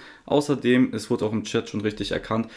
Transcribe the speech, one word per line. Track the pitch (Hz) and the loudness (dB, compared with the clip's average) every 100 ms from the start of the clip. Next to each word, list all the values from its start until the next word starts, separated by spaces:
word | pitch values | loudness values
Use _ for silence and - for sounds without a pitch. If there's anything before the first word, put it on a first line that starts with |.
| - - - | -10 -14 -2
Außerdem, | 143 147 131 117 123 127 | 0 2 0 4 4 4
es | 110 - | 0 -2
wurde | 117 107 | -2 0
auch | |
im | 110 104 | -2 -2
Chat | 117 - | -2 -2
schon | 104 | -4
richtig | 107 107 101 | -4 -4 -4
erkannt, | - - 110 113 | -4 -2 -2 -2